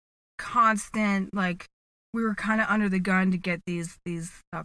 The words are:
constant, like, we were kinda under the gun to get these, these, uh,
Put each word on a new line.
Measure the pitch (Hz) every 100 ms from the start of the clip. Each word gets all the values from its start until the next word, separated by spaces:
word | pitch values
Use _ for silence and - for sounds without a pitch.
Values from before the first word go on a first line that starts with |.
| _ _ _ -
constant, | - 233 226 208 - 220 208 196 190
like, | 202 180 175 - _ _ _ _
we | 226
were | 226
kinda | 202 202 220 220
under | 208 208
the | 190
gun | 180 185 190
to | 185
get | 180 175 -
these, | 175 170 -
these, | - 170 170 - _
uh, | 165